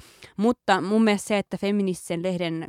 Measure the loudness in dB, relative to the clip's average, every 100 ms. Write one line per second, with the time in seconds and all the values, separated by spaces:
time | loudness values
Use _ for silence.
0 | -16 -20 -14 -2 0 0 0 0 2 4
1 | 4 2 0 -2 -2 -4 -2 0 0 -4
2 | -6 -4 -4 -2 -4 -6